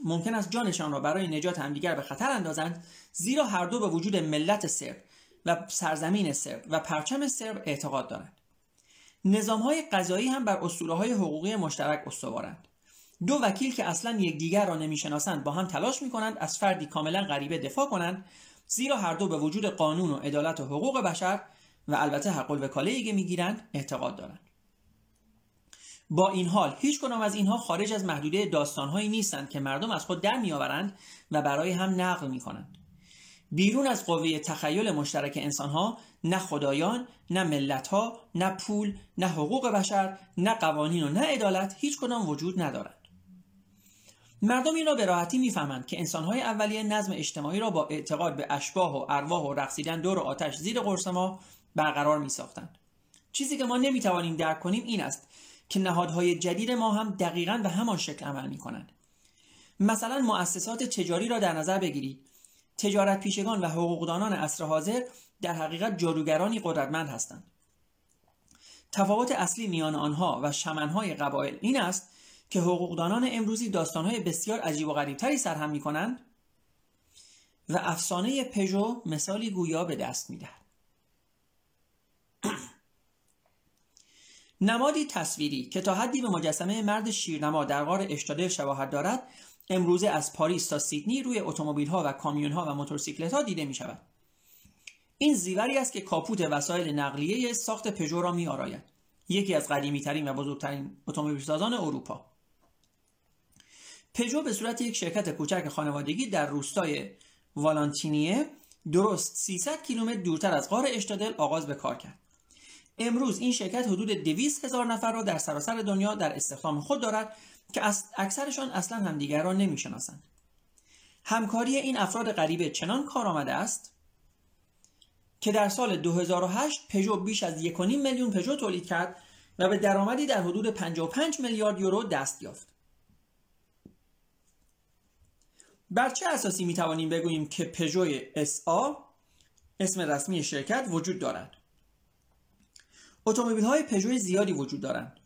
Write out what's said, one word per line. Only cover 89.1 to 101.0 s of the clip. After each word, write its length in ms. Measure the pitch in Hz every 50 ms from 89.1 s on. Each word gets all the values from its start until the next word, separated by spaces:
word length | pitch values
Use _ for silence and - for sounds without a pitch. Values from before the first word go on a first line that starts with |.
| 240 254 - - - - - - - - _ -
امروزه 380 | 185 185 180 170 175 180 196 208
از 240 | 151 156 - - -
پاریس 340 | - 160 160 180 170 -
تا 120 | - 151 147
سیدنی 440 | - - 151 147 147 214 247 277 262
روی 180 | 254 247 214
اتومبیل‌ها 640 | 180 - 147 - 156 151 147 147 147 143 175 185 160
و 60 | 139 135
کامیون‌ها 520 | - - 151 147 147 147 147 147 175 170
و 100 | 151 143
موتورسیکلت‌ها 680 | 143 143 - 151 143 - - 143 - 160 170 247 285 294
دیده 220 | 220 180 160 151
می‌شود. 340 | 139 135 - 123 - 120 - - _ _ _ _ _ _ _ _ _ _ _ - - _ _ _ - - _ _ _ _ -
این 160 | 277 302 294
زیوری 440 | 196 170 180 185 190 220 254 277 269
است 140 | 254 - -
که 80 | 202
کاپوت 400 | 190 - 190 160 - - 226 202
وسایل 580 | 170 151 147 147 143 - 170 175 175 156 147 147
نقلیهٔ 540 | 143 139 131 143 147 165 208 254 247 240 240
ساخت 360 | - - - 220 208 - 220
پژو 340 | 196 - 165 147 160 175 180
را 100 | 180 170
می‌آراید، 500 | 175 170 160 135 131 131 131 - - - _ _ _ _ _ _ _ _ -
یکی 260 | 180 196 196 190 170
از 140 | 151 143 -
قدیمی‌ترین 600 | 147 143 143 147 147 143 143 143 147 156 151 139
و 60 | 135
بزرگترین 600 | 135 139 143 143 143 - 139 143 139 139 139 - -